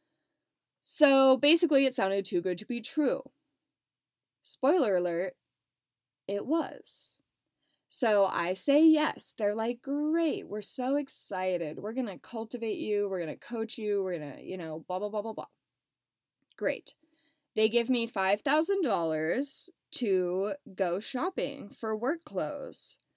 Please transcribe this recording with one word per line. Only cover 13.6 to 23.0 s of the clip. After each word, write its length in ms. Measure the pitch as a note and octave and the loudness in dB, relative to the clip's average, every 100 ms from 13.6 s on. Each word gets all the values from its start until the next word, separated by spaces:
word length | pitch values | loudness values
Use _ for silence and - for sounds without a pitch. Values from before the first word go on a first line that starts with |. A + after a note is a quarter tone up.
| A3 - | -6 -4
you, 240 | G#3 G3+ | -2 0
we're 160 | F#3+ F3 | 0 -4
gonna, 200 | D3 B2+ | -6 -10
you 160 | B1+ F#3 | -8 -8
know, 280 | D#3+ D#3+ - | -6 -8 -6
blah, 100 | F#3 | -4
blah, 120 | G3+ | -4
blah, 120 | G#3 | -4
blah, 120 | G#3+ | -6
blah." 140 | G#3 - _ _ _ _ _ _ _ _ _ _ - | -8 -12 _ _ _ _ _ _ _ _ _ _ -6
Great. 360 | G3+ - - - _ _ _ _ _ - | -4 -4 -8 -20 _ _ _ _ _ 0
They 140 | A3 | 2
give 200 | A#3 A#3 | 2 2
me 160 | B3 A3+ | 0 0
five 340 | G3+ F#3+ G#3 | 0 0 0
thousand 400 | - D4+ D#4+ G4+ | 2 2 2 0
dollars 840 | D#4 F#3+ E3 D#3 D#3+ G#3+ C#4+ - - - _ | 0 0 0 0 0 0 -2 -4 -8 -14 _
to 600 | - A3+ F#3 F3+ F#3 G3 G3 - F#3 | -4 0 2 2 0 -2 -4 -10 -4
go 240 | F#3 F3 | -2 -2
shopping 680 | G#3+ B3+ E4 - E3+ - G3+ | -4 -4 -4 -2 -4 -6 -12
for 260 | - A3 A3 | -10 -6 -4
work 280 | A#3+ E4 | -4 -4
clothes. 720 | - F#3+ D3+ F#2 E2 - - - | -6 -6 -4 -6 -10 -10 -12 -14